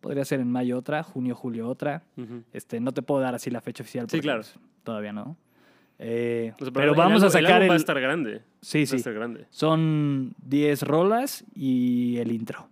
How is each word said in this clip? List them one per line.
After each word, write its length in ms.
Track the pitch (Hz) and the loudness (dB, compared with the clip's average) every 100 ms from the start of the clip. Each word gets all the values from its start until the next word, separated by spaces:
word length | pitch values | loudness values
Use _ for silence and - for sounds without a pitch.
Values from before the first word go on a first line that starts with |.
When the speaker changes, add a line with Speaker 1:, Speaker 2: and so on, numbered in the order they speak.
Speaker 1:
podría 240 | - 139 135 | -6 -6 -2
ser 140 | 139 | -2
en 120 | 123 | -2
mayo 260 | 123 123 123 | -2 -2 -4
otra, 260 | 123 151 | -4 -6
junio, 320 | - - 127 120 | -6 -6 -6 -6
julio 320 | 131 113 113 | -8 -8 -8
otra. 360 | 127 147 147 _ - | -6 -6 -6 _ -16
Speaker 2:
Ujú. 260 | 117 120 113 | -14 -14 -14
Speaker 1:
Este, 260 | - - 117 | -16 -10 -6
no 120 | 123 | -4
te 80 | 135 | -6
puedo 200 | 123 143 | -2 -2
dar 140 | 131 120 | 0 -4
así 140 | - | -6
la 120 | 120 | -8
fecha 220 | - 117 | -8 -12
oficial 220 | - 127 117 | -10 -10 -6
Speaker 2:
Sí, 80 | 160 | -4
Speaker 1:
porque, 40 | |
Speaker 2:
claro. 200 | 147 123 | -2 -4
Speaker 1:
pues, 180 | 104 - _ _ | -6 -20 _ _
todavía 300 | - 110 104 | -10 -8 -8
no. 240 | 104 104 170 _ _ _ _ _ _ | -10 -12 -16 _ _ _ _ _ _
Eh, 560 | 113 117 120 117 113 110 | -6 -4 -2 -4 -6 -8
Speaker 2:
O 60 | 131 | -6
sea, 80 | |
Speaker 1:
pero 180 | 127 147 | 0 4
Speaker 2:
el 60 | 147 | 6
Speaker 1:
vamos 260 | 175 214 | 6 8
Speaker 2:
álbum, 40 | 190 | 8
Speaker 1:
a 20 | |
sacar 140 | 170 165 | 6 6
Speaker 2:
el 60 | |
álbum 160 | 180 185 | 6 8
va 40 | |
a 20 | 170 | 4
Speaker 1:
el 40 | |
Speaker 2:
estar 180 | 156 143 | 2 0
grande. 400 | 131 165 123 107 _ _ | 0 -2 -4 -6 _ _
Speaker 1:
Sí, 180 | - 151 | -4 0
Speaker 2:
Va 40 | |
a 40 | 139 | 0
Speaker 1:
sí. 80 | 131 | -2
Speaker 2:
estar 160 | 120 | -4
grande. 320 | 107 117 113 - | -6 -8 -10 -16
Speaker 1:
Son 840 | - 156 160 160 151 147 139 131 - | -2 2 4 2 2 0 0 -4 -10
diez 400 | 127 139 147 143 | -2 0 2 0
rolas 640 | 143 151 185 226 269 - - - | 0 2 2 2 -2 -8 -16 -8
y 600 | 135 127 123 123 123 120 | -2 0 0 0 -2 -2
el 140 | 113 | -4
intro. 360 | 113 113 - - | -6 -6 -12 -14